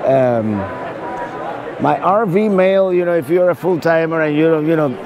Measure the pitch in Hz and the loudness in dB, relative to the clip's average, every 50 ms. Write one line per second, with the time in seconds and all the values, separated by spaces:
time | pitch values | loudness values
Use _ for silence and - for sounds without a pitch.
0 | - - 135 135 131 123 120 117 107 110 107 101 95 95 - - - - - - | 0 2 2 2 2 2 0 0 -2 -2 -2 -4 -4 -6 -8 -10 -10 -10 -10 -10
1 | - - - - - - - - - - - - - - - - - 151 147 - | -10 -10 -10 -10 -10 -10 -10 -10 -10 -10 -10 -10 -12 -12 -6 -2 0 0 0 2
2 | - 170 190 214 233 196 156 196 214 220 196 185 185 190 196 196 190 190 180 180 | 2 2 2 2 2 2 2 2 2 2 2 2 2 4 4 2 2 2 2 0
3 | 180 175 175 170 147 120 170 180 180 180 165 - - 170 185 156 - 170 165 165 | 0 2 0 -2 0 0 2 2 2 2 0 0 -2 -2 -2 0 0 2 2 2
4 | 165 160 165 165 156 151 147 147 160 160 165 156 151 156 165 160 151 139 123 - | 2 0 0 0 0 0 2 2 2 2 2 2 2 0 2 2 0 -2 -2 -6
5 | - | -10